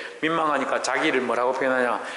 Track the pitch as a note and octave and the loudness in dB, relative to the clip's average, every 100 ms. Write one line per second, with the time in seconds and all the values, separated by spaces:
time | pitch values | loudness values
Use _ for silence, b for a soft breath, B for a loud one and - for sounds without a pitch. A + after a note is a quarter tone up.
0 | B B D#3+ E3 D#3 C#3+ B2+ A#2+ - C3+ | B B -2 0 2 0 0 0 0 0
1 | D#3 B2+ B2 A#2 B2 - C3+ B2+ B2 G#2 | 2 0 0 0 0 2 2 2 2 0
2 | B | B